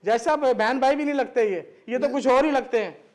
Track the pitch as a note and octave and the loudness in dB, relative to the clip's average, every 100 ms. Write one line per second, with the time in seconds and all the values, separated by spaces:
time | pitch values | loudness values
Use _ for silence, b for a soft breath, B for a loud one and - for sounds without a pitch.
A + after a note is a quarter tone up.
0 | F#3+ A3+ A#3 D4+ C#4 A3+ G#3+ C4 C4 C#4+ | 0 -2 0 0 0 0 0 2 2 0
1 | D4 C#4+ B3 B3+ G#3+ F3+ - - - B3 | -2 -2 -2 0 0 -2 -8 -20 -8 -2
2 | C#4 C4 B3+ B3+ D4+ C#4 B3+ A#3 G3 D#3 | -2 0 2 4 4 0 -2 -4 -4 -10
3 | _ | _